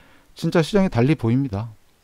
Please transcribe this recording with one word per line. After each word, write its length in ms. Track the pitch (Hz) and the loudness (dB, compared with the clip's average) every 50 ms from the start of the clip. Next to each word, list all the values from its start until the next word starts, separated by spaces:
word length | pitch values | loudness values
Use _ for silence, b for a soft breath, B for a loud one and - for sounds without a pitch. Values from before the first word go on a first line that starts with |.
| b b b b b b b | b b b b b b b
진짜 280 | - - 165 - 175 156 | -6 -6 0 0 0 0
시장이 260 | - - 196 190 185 | 2 2 0 0 2
달리 260 | - 117 120 139 160 | 2 0 2 2 2
보입니다. 560 | - - 113 120 131 139 135 95 98 113 117 110 - _ _ _ _ | 0 0 0 0 0 0 -2 -4 -6 -8 -8 -12 -20 _ _ _ _